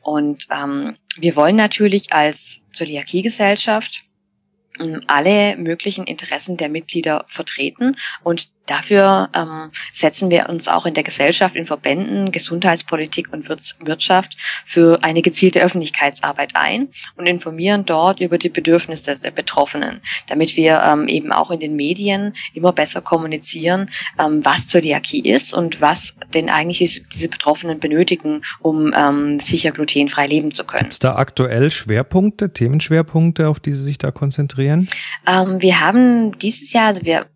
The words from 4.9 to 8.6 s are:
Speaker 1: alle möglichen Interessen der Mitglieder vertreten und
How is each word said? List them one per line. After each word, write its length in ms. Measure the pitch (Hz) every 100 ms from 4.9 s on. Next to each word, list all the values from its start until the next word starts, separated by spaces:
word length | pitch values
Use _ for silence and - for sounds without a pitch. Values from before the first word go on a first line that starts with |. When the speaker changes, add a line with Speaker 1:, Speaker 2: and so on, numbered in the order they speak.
| 156 -
Speaker 1:
alle 500 | 143 160 208 202 175
möglichen 480 | 165 170 - 190 185
Interessen 520 | 156 - 143 - 175
der 120 | 151
Mitglieder 560 | 156 160 175 160 151 -
vertreten 680 | - 156 - 139 - 247 269 - -
und 320 | 175 170 - _